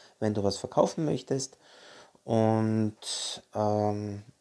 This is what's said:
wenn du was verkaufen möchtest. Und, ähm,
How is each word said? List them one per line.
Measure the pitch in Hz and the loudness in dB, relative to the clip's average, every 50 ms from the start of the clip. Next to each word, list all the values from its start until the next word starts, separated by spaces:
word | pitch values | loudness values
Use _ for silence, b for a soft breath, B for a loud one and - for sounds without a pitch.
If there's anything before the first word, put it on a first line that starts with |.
| B B B B | B B B B
wenn | 110 107 104 | -2 0 0
du | 107 101 | 2 0
was | 101 95 - | 0 0 -2
verkaufen | - - - - - 190 - - 160 | -6 -2 2 2 2 2 2 -2 -2
möchtest. | 147 156 131 - - 135 135 131 - - B B B B B B B B B B B B B - | -2 -2 -2 -2 -4 -4 -4 -4 -8 -14 B B B B B B B B B B B B B -4
Und, | - 117 113 110 110 110 110 110 110 110 110 110 107 - - - - - - - - - - - _ - | 0 2 4 4 4 4 2 2 2 2 2 0 0 -2 -6 -10 -10 -8 -8 -8 -8 -10 -12 -14 _ -4
ähm, | 107 107 107 104 104 104 104 104 104 104 104 101 101 104 - - _ | -2 0 2 2 2 0 0 -2 -2 -6 -8 -8 -10 -12 -16 -20 _